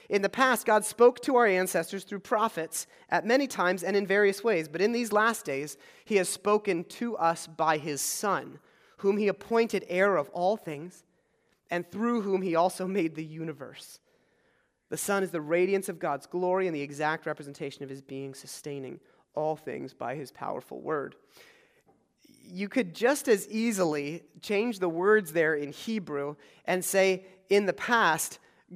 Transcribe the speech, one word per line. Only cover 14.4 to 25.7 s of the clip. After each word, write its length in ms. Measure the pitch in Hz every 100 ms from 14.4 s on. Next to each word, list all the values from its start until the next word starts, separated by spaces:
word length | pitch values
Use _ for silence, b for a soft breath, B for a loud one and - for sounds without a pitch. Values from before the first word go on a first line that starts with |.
| _ _ _ _ -
The 80 | 156
Son 260 | - 196
is 80 | 190
the 100 | 170
radiance 480 | 151 170 185 196 190
of 80 | 165
God's 280 | 170 139 -
glory 400 | 175 180 185 185
and 80 |
the 60 | 156
exact 460 | 143 143 151 156 156
representation 580 | 151 143 139 143 -
of 60 | 135
his 100 | 135
being, 320 | 135 135 139
sustaining 640 | 135 - - 151 143 131 - b b b
all 200 | - 156
things 380 | 151 - 147 135
by 220 | - 120 139
his 160 | 131
powerful 480 | - - - - 127
word." 340 | 139 151 135 - _ b b b b b b _ _ _ _ _ -
You 200 | 180 202
could 260 | 262 190
just 340 | 156 233 277 -
as 180 | 202 -
easily 760 | 220 233 202 175 151 143 165 - -
change 380 | - 202 240 196
the 100 | 180
words 440 | 165 190 214 170
there 220 | 160 156
in 180 | 151 147